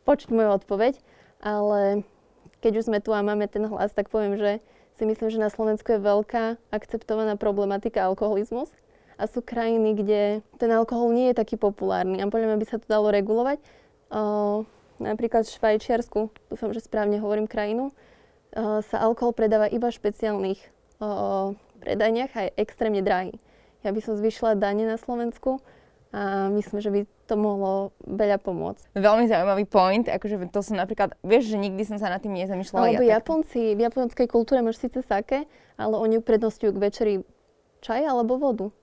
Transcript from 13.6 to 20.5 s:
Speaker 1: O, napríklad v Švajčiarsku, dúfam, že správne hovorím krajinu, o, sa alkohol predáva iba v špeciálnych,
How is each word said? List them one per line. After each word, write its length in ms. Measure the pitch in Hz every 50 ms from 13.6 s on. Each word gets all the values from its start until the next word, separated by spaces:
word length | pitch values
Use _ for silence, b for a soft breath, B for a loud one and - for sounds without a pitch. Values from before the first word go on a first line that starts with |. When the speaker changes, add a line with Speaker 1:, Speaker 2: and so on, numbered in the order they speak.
| b b b b b b b _ _ _
Speaker 1:
O, 120 | - 214 214 208 208 208 208 208 208 214 220 b b b b b b
napríklad 480 | - 233 214 214 220 240 226 - 226 220
v 60 | -
Švajčiarsku, 680 | - - - 220 214 220 - - 240 226 233 - - 208 220 220 _ - _ _
dúfam, 240 | - - 226 208 226
že 80 | 226
správne 360 | - - - 220 208 208 208
hovorím 280 | 208 214 202 208 214 214
krajinu, 440 | 214 - 214 208 208 220 240 262 277
o, 40 | b b b b b b b b b b b _ - - 233 214 214 214
sa 160 | 214 - - 202
alkohol 300 | - 220 233 - 247 240
predáva 340 | 233 - 226 214 220 214 214
iba 240 | 208 247 233 240 240
v 60 | 226
špeciálnych, 640 | - - 214 208 - 226 214 208 196 196 190